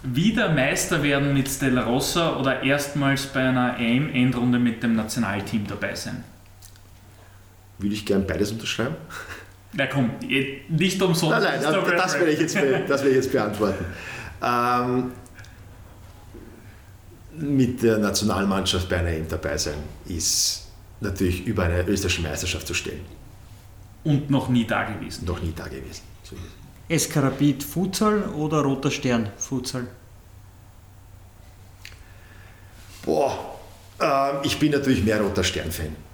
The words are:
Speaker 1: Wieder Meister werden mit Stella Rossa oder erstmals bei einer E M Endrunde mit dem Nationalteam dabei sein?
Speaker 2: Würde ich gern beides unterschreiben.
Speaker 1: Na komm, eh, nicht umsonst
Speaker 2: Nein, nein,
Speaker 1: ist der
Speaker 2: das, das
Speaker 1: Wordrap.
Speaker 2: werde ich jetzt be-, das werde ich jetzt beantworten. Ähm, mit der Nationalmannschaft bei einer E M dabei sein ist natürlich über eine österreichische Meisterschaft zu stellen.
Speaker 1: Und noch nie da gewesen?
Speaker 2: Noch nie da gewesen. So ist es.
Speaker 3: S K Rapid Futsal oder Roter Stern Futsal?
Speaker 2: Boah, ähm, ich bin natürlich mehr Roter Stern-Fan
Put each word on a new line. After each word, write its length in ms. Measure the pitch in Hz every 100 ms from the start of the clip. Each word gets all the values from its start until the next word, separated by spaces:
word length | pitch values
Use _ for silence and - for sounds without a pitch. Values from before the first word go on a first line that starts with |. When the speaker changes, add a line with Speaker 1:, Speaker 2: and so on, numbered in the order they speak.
Speaker 1:
Wieder 480 | 139 123 196 226 202
Meister 500 | 147 135 170 - 170
werden 300 | 143 143 143
mit 140 | 139 127
Stella 360 | - 135 127
Rossa 520 | 110 123 135 180 160 127
oder 260 | 131 127
erstmals 640 | 131 143 143 147 139 135 -
bei 140 | 135
einer 380 | 131 127 123 120
E 180 | 117 123
M 160 | 151
Endrunde 460 | 127 127 123 123 123
mit 240 | 120 110
dem 140 | 120 113
Nationalteam 680 | 110 - 101 104 101 113 98
dabei 280 | 98 101
sein? 300 | - 110 - - - - - - - - - - - - - - - - -
Speaker 2:
Würde 160 | 98
ich 100 | 104 -
gern 200 | 98 92
beides 240 | 80 101
unterschreiben. 440 | 113 - - 120 165 - - - - - - -
Speaker 1:
Na 140 | - 135
komm, 240 | 139 120 - 123
eh, 340 | 135 135 - -
nicht 320 | 160 185 190
umsonst 300 | 190 165 160
Speaker 2:
Nein, 100 | 156
nein, 120 | 190 139
Speaker 1:
ist 40 |
der 80 | 143
Speaker 2:
das, 120 | 151
das 80 | -
Speaker 1:
Wordrap. 260 | 170 185 -
Speaker 2:
werde 120 | 170
ich 80 | 151
jetzt 140 | 156
be-, 300 | - 139 127 -
das 120 | 139
werde 100 | 139
ich 60 | 131
jetzt 160 | -
beantworten. 520 | 131 107 101 104 90 87 - - - - -
Ähm, 720 | 120 123 120 123 123 127 127 - - - - - - - - - - - - - - - - - - - - - - 156
mit 460 | 147 139 123 127
der 160 | 117 107
Nationalmannschaft 880 | 104 95 104 92 101 98 90 95 90
bei 100 | 90
einer 120 | 85
E 80 | 80
M 100 | 80
dabei 280 | 78 71 76
sein 180 | 78 73 73 - -
ist 600 | 85 - - - - - - - -
natürlich 460 | 104 92 95 90 -
über 180 | 104
eine 180 | 87 87 90
österreichische 360 | 98 92 87
Meisterschaft 440 | 80 73 80 78 -
zu 80 |
stellen. 300 | - - 76 - - - - - - - - - -
Speaker 1:
Und 260 | 160 143 -
noch 180 | 135 -
nie 180 | 123 110
da 160 | 101
gewesen? 440 | 98 98 80 - 85
Speaker 2:
Noch 140 | 82
nie 120 | 85
da 100 | 80 -
gewesen. 340 | 67 65 - - -
So 100 | -
ist 80 | -
es. 80 | - - - - -
Speaker 3:
S 200 | 160 -
K 120 | 156
Rapid 420 | 135 131 147 135
Futsal 640 | - 170 185 - 214 214 190 151
oder 240 | 151 156
Roter 300 | 139 135 143
Stern 400 | - 131 120 107 -
Futsal? 480 | - 131 - 131 123 - - - - - - - - - - - - - - - - - - - - - - - - - - - - - - -
Speaker 2:
Boah, 520 | - 156 139 - - - - - - -
ähm, 400 | 156 139 139 143
ich 160 | 151 -
bin 140 | 151
natürlich 300 | 143 123 131
mehr 180 | 104 107
Roter 220 | 101 98
Stern-Fan 540 | 90 90 82 85 80 78 -